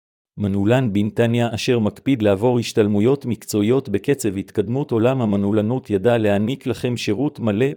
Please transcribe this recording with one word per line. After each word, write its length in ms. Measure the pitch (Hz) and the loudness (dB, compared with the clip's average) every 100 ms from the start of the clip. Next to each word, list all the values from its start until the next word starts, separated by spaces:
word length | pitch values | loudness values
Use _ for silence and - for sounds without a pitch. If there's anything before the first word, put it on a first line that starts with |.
| _ _ _ - | _ _ _ -4
מנעולן 560 | 101 98 101 127 123 | -2 0 2 2 2
בנתניה 640 | 98 104 110 117 120 117 117 | 0 0 0 2 2 0 -2
אשר 240 | - 120 | 0 0
מקפיד 420 | 104 - - 135 | 0 -2 -2 0
לעבור 380 | 104 98 123 120 | 2 2 2 0
השתלמויות 680 | 110 117 104 101 113 139 123 | 0 0 2 2 2 0 -2
מקצועיות 640 | 104 - 107 104 131 120 | -6 -4 0 2 0 0
בקצב 480 | - - 139 110 95 | -2 -2 -2 -2 -4
התקדמות 540 | 95 - 98 127 147 | -6 -4 -4 -4 -2
עולם 300 | 113 120 135 | 0 0 0
המנעולנות 680 | 110 101 101 107 104 127 - | 0 0 0 0 0 -4 -2
ידע 280 | 98 117 120 | 0 2 2
להעניק 500 | 107 101 107 139 127 | 2 0 0 -4 -6
לכם 300 | 113 127 120 | -4 -4 -4
שירות 420 | - 104 147 - | -2 -2 -2 -2
מלא 260 | 113 101 135 | -2 0 0